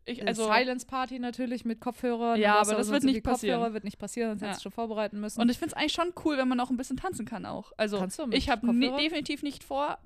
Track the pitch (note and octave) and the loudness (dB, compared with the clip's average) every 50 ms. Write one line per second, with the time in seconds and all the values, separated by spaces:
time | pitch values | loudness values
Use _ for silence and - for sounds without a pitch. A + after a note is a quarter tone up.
0 | - - A#3+ - G#3 G3+ A#3 A3 A3 G#3+ G#3+ A#3 C4 B3+ B3 B3+ - - C4 C4 | -8 -8 -6 -2 -2 -2 0 2 2 2 2 2 2 0 -2 -6 -6 -6 -6 -4
1 | C4 B3 C4 B3+ B3 A#3+ A#3 - C4 A#3 B3+ A3+ - A#3 A3+ A3+ - B3 A#3 - | -4 -4 -6 -6 -6 -6 -4 -4 -4 -4 -4 -4 -4 -4 -4 -4 -4 -6 -6 -2
2 | - B3 A#3+ A3+ A#3 A#3 A#3 G#3+ G#3+ G3+ G#3 G#3+ G#3 G#3 A3 G#3 G#3 G#3 B3 C#4+ | -2 -2 0 0 2 2 4 6 6 6 8 6 6 6 4 2 2 2 2 4
3 | B3+ C4 C4 A3 - B3+ B3 A#3+ A3+ G3+ F3 - A#3 A#3 G#3+ A3 - G#3 - - | 4 4 2 2 2 0 0 2 2 0 2 2 0 0 -2 -4 -6 -8 -8 -8
4 | G#3 G3 - B3 A#3 A3+ G#3+ G#3 G#3+ G#3 F#3 - - G3 - - A#3 A3 A3 G#3+ | -10 -8 -4 -2 -2 -2 -2 -4 -4 -6 -6 -6 -8 -10 -6 -6 -6 -4 -2 -2
5 | G#3+ G3+ G#3 G#3 G#3 G#3+ - A3 A#3 A#3+ B3 - E4+ D#4 - - - D4 - - | -2 -2 -4 -6 -6 -4 0 2 4 4 4 2 -2 -4 -2 0 0 0 2 0
6 | E4+ F4 F4 - - D#4+ D4 C4+ C4 B3+ B3+ A#3+ B3 - B3+ A#3 C4 - C4 B3+ | 0 -2 -2 0 0 0 2 2 2 2 2 2 0 0 -2 -4 -4 -6 -6 -4
7 | - F#4+ - - G#3 - A#3 F#3+ F3 G#3 - - G#3+ - - - G#3+ G#3 G#3 G3 | -4 -4 -4 -4 -6 -6 -8 -8 -8 -8 -8 -8 -10 -8 -2 0 0 0 2 0
8 | F#3 F#3 - - D#4 B3 G#3+ C4+ C4 C#4+ B3 G#3+ A#3+ A#3+ A#3 A#3+ C4+ B3+ C4 D4 | -2 -2 -4 -4 -2 2 2 2 4 2 0 2 2 2 4 4 4 2 2 2
9 | C#4+ D#4 E4+ D4 - - D4 C#4 D4+ C#4+ C4+ - - - C#4 C4+ D4 D4+ - - | 0 0 0 -2 -4 -4 -4 -4 -4 -6 -8 -8 -10 -6 -2 -2 -2 -2 -4 -6
10 | - | -12